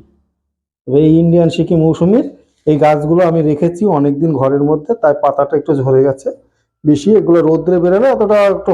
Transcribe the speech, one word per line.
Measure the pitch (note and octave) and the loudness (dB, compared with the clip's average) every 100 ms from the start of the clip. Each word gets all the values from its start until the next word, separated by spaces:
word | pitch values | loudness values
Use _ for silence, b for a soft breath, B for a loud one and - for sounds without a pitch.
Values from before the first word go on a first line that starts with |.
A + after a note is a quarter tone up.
| - _ _ _ _ _ _ _ | -10 _ _ _ _ _ _ _
তবে | - C#3 D#3 | -2 0 2
এই | E3 | 2
ইন্ডিয়ান | E3+ F3 E3+ E3 | 2 2 0 -2
সিকি | E3 E3+ | -2 0
মৌসুমীর | D#3+ D#3 E3+ A#3 - - _ _ - | 0 0 0 0 -2 -10 _ _ -2
এই | D3+ | 0
গাছগুলো | D3 D3+ D3+ E3+ F3 | 2 0 0 0 0
আমি | E3 | 0
রেখেছি | D3+ D3 E3+ F3 G#3 D3+ | -2 -2 -2 -2 -2 0
অনেক | C#3+ C#3+ | 0 0
দিন | E3 C#3 | -2 0
ঘরের | C3+ C#3+ C#3+ | 0 0 0
মধ্যে, | D3+ D3 D3 | -2 -4 -2
তাই | D3+ C#3+ | 0 0
পাতাটা | C#3+ C#3 C#3 D3 | -2 -2 -2 -2
একটু | D3 C#3 | -2 -2
ঝরে | C3 C3 C#3 | 0 2 0
গেছে | C3+ - - _ _ _ _ | -2 -8 -12 _ _ _ _
বেশি। | D3+ D3 G3+ G#3+ | -2 0 2 2
এগুলো | D#3+ E3+ | 2 2
রোদ্রে | D#3 D#3+ D#3 F3+ | 2 0 0 0
বেরোলে | F3+ F#3+ C4+ A3+ | 0 0 0 0
অতটা | G#3 G#3 G3+ F#3 | 0 2 0 0
একটু | - | -2